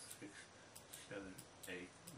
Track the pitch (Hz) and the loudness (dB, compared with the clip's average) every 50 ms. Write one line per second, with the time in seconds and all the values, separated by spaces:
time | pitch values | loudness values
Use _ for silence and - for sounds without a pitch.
0 | - - - - 311 302 - - - - - - - - - - - - - - | -2 -2 0 2 0 0 0 -2 -4 -4 -6 -8 -8 -6 -4 -4 -2 -2 -2 -2
1 | - - 104 101 98 95 95 - - - - - - 92 92 90 90 90 - - | 0 2 4 4 4 4 0 -2 -4 -4 -4 -2 2 4 4 4 4 2 -2 -4
2 | - - - | -4 -2 -2